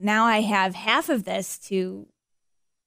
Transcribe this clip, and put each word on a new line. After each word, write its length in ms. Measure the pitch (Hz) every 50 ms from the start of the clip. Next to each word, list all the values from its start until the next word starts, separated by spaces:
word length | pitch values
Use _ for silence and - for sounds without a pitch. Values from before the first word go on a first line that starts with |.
now 240 | 185 208 214 220 226
I 160 | 233 220 214
have 340 | 214 208 208 196 190 190 185
half 360 | - - 220 233 285 330 -
of 140 | 302 226 190
this 340 | - 185 196 185 - - - - -
to, 400 | 202 190 185 185 185 196 208 - _ _ _ _ _ _ _ _ _ _ _ _ _ _ _